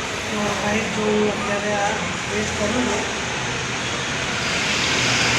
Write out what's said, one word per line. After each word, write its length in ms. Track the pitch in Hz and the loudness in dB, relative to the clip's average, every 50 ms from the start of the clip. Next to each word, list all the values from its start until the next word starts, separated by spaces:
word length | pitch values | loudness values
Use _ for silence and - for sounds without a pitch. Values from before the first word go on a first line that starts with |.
| - - - - - 220 | -4 -4 -4 -4 -4 -2
તો 260 | 220 214 208 214 208 208 214 | -2 0 0 0 0 0 0
ગાઈસ, 180 | 208 214 220 220 | 0 2 2 0
જો 460 | 214 - 214 214 214 214 214 214 208 | 0 0 0 2 4 4 4 4 4
અત્યારે 460 | 202 208 208 208 202 202 208 208 208 | 2 0 0 0 0 0 0 0 2
આ 140 | 202 202 202 208 208 - - - - - - 202 | 2 2 2 0 0 -2 -2 -4 -4 -4 -2 -2
વેજ 120 | 208 214 208 - 220 | 0 0 0 0 0
કરું 140 | 214 208 220 | 0 0 2
છું. 300 | 254 247 208 196 180 170 - - - - - - - - - - - - - - - - - - - - - - - - - - - - - - - - - - - - - - - - 120 - - - - 123 | 2 2 2 0 0 0 -2 -2 -4 -4 -4 -4 -2 -2 -2 -2 -4 -4 -4 -4 -4 -4 -4 -4 -4 -4 -4 -2 -2 -2 -2 -2 -2 0 0 0 0 0 0 0 0 2 2 2 2 2 2 2 2 2 2 4